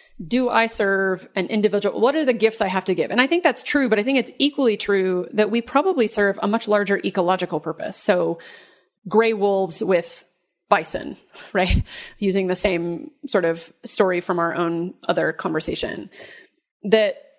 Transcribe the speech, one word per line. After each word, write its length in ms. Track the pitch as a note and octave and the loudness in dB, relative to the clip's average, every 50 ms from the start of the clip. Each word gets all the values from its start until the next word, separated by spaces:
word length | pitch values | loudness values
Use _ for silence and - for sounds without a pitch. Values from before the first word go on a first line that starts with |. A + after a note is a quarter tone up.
| _ _ - - F3 | _ _ -16 -14 -8
do 240 | D#3 A#3 B3+ B3+ A#3+ | -2 0 0 0 2
I 160 | - A3+ A3+ | 2 2 0
serve 640 | A3+ A3+ - G#3 G3 G3 F#3+ F#3+ F#3+ F#3 F3+ - - - | 0 0 0 0 0 2 2 0 0 -2 -4 -6 -8 -4
an 120 | F#3+ F3+ | -4 -2
individual? 520 | - A3+ G#3+ G3+ G3+ G3 G3+ - G3+ - - | 0 0 0 0 2 0 2 -2 0 0 2
What 160 | G#3+ C4 C#4+ | 2 2 2
are 100 | D#4+ D4+ | 2 0
the 80 | B3+ A#3 | 0 0
gifts 280 | F3+ G#3+ A3 G#3+ - | 2 2 0 2 0
I 60 | G#3 | -2
have 180 | F#3+ F#3+ F#3 - | -2 -2 -2 -2
to 100 | - F#3 | -2 0
give? 160 | E3+ C#3+ - | 0 0 -2
And 100 | F3 A#3+ | 2 0
I 60 | C4 | 2
think 160 | C#4 E4 F4 E4+ | 2 2 2 2
that's 180 | D4 - - | 2 0 0
true, 260 | - - - C#4+ C4+ | -6 -2 0 0 2
but 120 | A#3+ A3 G#3 | 2 2 2
I 40 | G#3 | 2
think 140 | C4 C#4 | 0 0
it's 140 | B3+ - - - - | 0 0 -2 -2 0
equally 360 | C4+ D4 C#4+ - C4+ A3+ G3+ | 0 0 2 2 2 2 2
true 520 | G#3 - - G3 F#3+ F#3 F#3 F3+ F3+ - - - | 0 0 0 2 2 2 2 0 -2 -4 -4 0
that 180 | G#3 G#3+ G3+ | 0 0 2
we 100 | A3 A#3 | 2 -2
probably 460 | A#3 - - C#4 E4+ F#4+ F4+ C#4+ A3 | -2 2 0 2 2 2 2 2 0
serve 320 | G#3 - G#3+ G3+ G3 G3 - | 0 2 2 2 2 2 0
a 60 | - | -2
much 200 | G3+ G#3+ A3+ - | 0 0 0 0
larger 320 | G#3 G#3 G3+ G3+ F3+ G3+ - - | 2 2 2 2 2 0 0 -2
ecological 540 | G3 - G3 E3+ F3 F#3 F3+ F3+ - F3 D#3 | -2 -2 0 2 2 2 0 0 -4 -4 -4
purpose. 380 | - E3 - - - - - | -4 -6 -8 -6 -8 -8 -6
So 420 | - - - F#3 F3+ E3+ E3 E3+ E3 - - - - - _ _ _ _ _ _ _ - | -4 0 2 2 2 2 0 -2 -6 -10 -20 -20 -20 -20 _ _ _ _ _ _ _ -10
gray 260 | F#3 G3+ G#3+ A3+ A3+ A3 | 0 2 4 4 4 2
wolves 500 | G3 G3 G3+ G3 F#3+ F#3+ F3 E3 - - | 2 2 2 2 2 0 -2 -4 -4 0
with 420 | F#3 F#3+ E3+ E3+ - - - - _ _ _ _ _ _ _ _ - | 2 2 2 0 -2 -14 -20 -20 _ _ _ _ _ _ _ _ 0
bison, 480 | G3+ F3 D#3+ - - - - - G3 - _ _ - | 0 0 0 -4 -8 -8 -8 -10 -12 -14 _ _ -20
<laughs> 180 | - - - - | -20 -16 -4 -2
right? 300 | F#3+ F#3+ F3+ - - - - - - - - - | 0 2 2 2 2 0 -2 -10 -16 -16 -16 -8
Using 300 | - G#3 F#3+ F#3 G3 F#3+ | -2 -2 0 0 0 0
the 80 | F3+ F#3 | 0 -2
same 560 | - - G3+ E3+ E3 E3+ E3+ E3+ - - - _ _ - | 0 0 0 0 0 -2 -4 -6 -6 -10 -14 _ _ -12
sort 180 | - - G3 E3+ | -2 -2 0 2
of 260 | E3 E3 E3+ - - _ _ - | 0 -2 -2 -8 -16 _ _ -8
story 360 | - - - G3+ F#3 F3+ F3 | -6 0 2 2 2 2 -2
from 180 | E3+ - F3 E3+ | -2 -2 -2 -2
our 160 | E3+ E3 - | 0 -2 -2
own 400 | D#3+ F3 E3+ E3+ E3+ F3 F#3 - _ - | -2 -2 -2 -2 -4 -4 -6 -8 _ -4
other 260 | - F3 F3+ D#3+ D#3 D#3 | -2 0 0 0 -2 -2
conversation. 760 | - - F3 D#3+ D#3 - - C#3+ - - - - - - - _ - - - - - - _ _ _ _ _ _ _ - | -4 -6 -4 -4 -2 -2 -4 -4 -6 -6 -8 -8 -10 -12 -16 _ -20 -20 -20 -20 -20 -20 _ _ _ _ _ _ _ 0
That, 340 | G3 G#3 A3 G#3+ G3 - - - _ _ | 2 2 4 4 2 -2 -6 -14 _ _